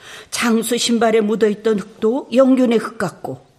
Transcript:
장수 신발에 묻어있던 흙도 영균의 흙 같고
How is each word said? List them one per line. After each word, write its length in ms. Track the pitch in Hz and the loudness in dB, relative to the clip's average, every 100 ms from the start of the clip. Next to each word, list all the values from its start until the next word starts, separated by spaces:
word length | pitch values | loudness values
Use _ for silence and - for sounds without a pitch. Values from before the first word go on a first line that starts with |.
| - - - | -20 -20 -14
장수 460 | - 240 226 226 233 | -6 0 0 0 -2
신발에 420 | - 233 226 220 | 0 0 2 2
묻어있던 580 | 208 220 220 208 - 208 | 0 0 0 0 -2 -2
흙도 480 | - - 220 262 - | -4 -4 -2 -2 -2
영균의 460 | 233 262 262 247 226 | 2 4 4 2 0
흙 200 | - - | -2 -6
같고 460 | 185 - - 131 _ | -8 -8 -12 -14 _